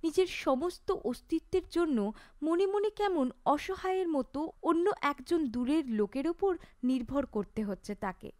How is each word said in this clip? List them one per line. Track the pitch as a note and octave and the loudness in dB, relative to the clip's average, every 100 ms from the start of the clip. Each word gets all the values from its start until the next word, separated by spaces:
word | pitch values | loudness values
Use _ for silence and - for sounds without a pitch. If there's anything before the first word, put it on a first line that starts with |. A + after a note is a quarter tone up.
নিজের | E4 D#4 F#4 | 0 2 0
সমস্ত | - - C4 F4 - - | 0 0 0 0 -6 -4
অস্তিত্বের | F#4+ - A#3+ - E4 - F#4 E4+ | -4 -4 -6 -4 -4 0 -2 0
জন্য | E4 E4+ B3 G3+ A3 - - | 0 2 2 0 -4 -18 -6
মনে | D4 E4+ G4 | 0 2 2
মনে | G4+ G#4 | 2 0
কেমন | G#4+ G#4 F4 B3+ - - | 0 0 2 0 0 2
অসহায়ের | C#4+ - F#4+ F#4+ F#4 F4+ | 2 0 -4 -2 0 0
মতো | D4 B3 C#4 D#4+ - | 0 -2 -4 -6 -2
অন্য | - E4+ F4+ - | 0 4 2 2
একজন | C#4+ C#4+ C4 E4+ C#4+ | -2 -2 -2 0 0
দূরের | A#3 B3 D#4 C#4 | -2 2 2 2
লোকের | G#3+ G#3 C4 D4+ | 0 0 0 -2
ওপর | E4+ G4 E4+ - - | 0 0 0 -6 -4
নির্ভর | B3 C4 A#3 C4+ C#4 | 0 0 0 -2 -2
করতে | G#3+ G3+ - | -4 -6 -4
হচ্ছে | G#3 F#3+ - G3+ | -4 -6 -8 -6
তাকে | G3+ F#3 G#3+ - | -6 -8 -16 -18